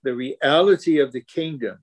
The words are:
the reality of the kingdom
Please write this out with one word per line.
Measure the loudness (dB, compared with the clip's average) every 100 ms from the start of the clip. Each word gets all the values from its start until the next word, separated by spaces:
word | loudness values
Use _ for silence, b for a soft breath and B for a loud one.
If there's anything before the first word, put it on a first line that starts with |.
the | -6
reality | -6 -8 -4 0 4 4 2 2 2
of | 0
the | -2
kingdom | -8 -6 -6 -6 -8 -10